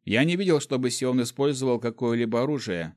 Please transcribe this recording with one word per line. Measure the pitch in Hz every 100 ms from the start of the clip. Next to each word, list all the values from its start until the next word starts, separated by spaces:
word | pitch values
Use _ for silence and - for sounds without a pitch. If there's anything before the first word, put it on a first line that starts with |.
| -
я | 107
не | 156 175
видел, | 190 151
чтобы | - 131 127
Сион | - 127 127
использовал | 117 - 139 131 131 120
какое-либо | 117 113 120 117 117 117
оружие, | 131 147 110 87 80